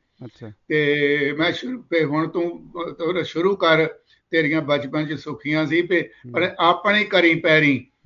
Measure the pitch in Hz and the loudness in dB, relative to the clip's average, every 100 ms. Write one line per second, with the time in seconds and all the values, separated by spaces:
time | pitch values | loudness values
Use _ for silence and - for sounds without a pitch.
0 | _ _ 117 - 110 104 _ 151 147 147 | _ _ -20 -18 -20 -20 _ 0 2 2
1 | 143 147 143 147 170 - 123 254 - 170 | 2 2 0 0 -2 -2 -8 -10 -4 -2
2 | 151 151 160 175 170 170 - 175 170 143 | 0 -2 -2 -4 -4 -6 -14 -10 -10 -6
3 | 165 180 156 156 185 196 175 160 156 - | -4 -4 -4 -2 0 2 4 4 2 -4
4 | _ _ _ 165 151 160 143 143 135 151 | _ _ _ 0 2 0 0 -2 0 -4
5 | 156 147 151 139 143 156 156 165 175 175 | -4 -8 -10 -10 -4 -2 0 0 2 0
6 | 151 - 123 120 185 196 170 180 208 208 | -2 -12 -8 -4 -2 2 2 2 2 0
7 | 202 190 170 160 170 156 147 127 - _ | 2 2 4 2 4 4 4 0 -4 _